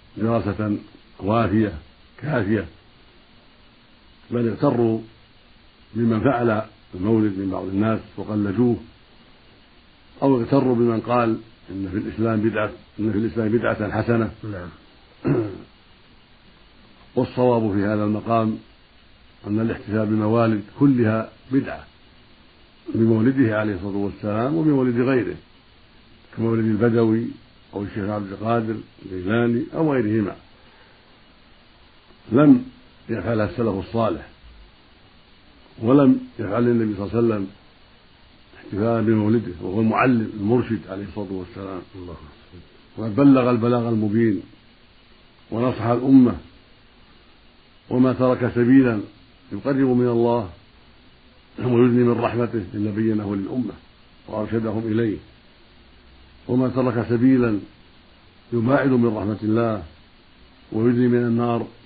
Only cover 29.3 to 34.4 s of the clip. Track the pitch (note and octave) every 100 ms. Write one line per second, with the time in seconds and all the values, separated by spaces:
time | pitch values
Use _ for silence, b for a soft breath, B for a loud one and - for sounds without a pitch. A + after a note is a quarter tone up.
29.3 | A2+ A#2+ A#2+ D3+ C#3+ D#3 C3+ G#2+ A2 G2
30.3 | - - b b b b b b - _
31.3 | _ _ - - - - - _ - -
32.3 | A#2+ D3+ B2 - - - - - A2+ F#2
33.3 | A2 G#2 - A2+ G2 F2 A#2 A2 D#2 C#2+
34.3 | -